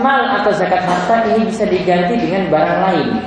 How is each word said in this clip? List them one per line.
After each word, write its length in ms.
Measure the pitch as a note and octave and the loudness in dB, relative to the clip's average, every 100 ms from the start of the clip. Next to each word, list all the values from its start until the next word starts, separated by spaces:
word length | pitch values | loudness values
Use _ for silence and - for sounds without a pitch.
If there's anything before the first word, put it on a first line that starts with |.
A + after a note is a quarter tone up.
mal 400 | C4 C4+ - G#3 | 2 0 0 0
atau 80 | G#3 F#3 | 0 0
zakat 240 | F3+ F3+ | 0 0
harta 480 | F3 F3+ - A3+ A3 | 0 -2 0 0 2
ini 160 | A3 F#3+ | 0 0
bisa 240 | - G3 | -2 0
diganti 480 | F3+ E3+ F3+ F3+ - | 0 0 0 0 0
dengan 320 | D#3 F#3+ F3 | 0 -2 0
barang 300 | D3+ E3+ F3 | 0 0 0
lain. 260 | F#3+ E3 A#2+ A2 | 0 0 0 -4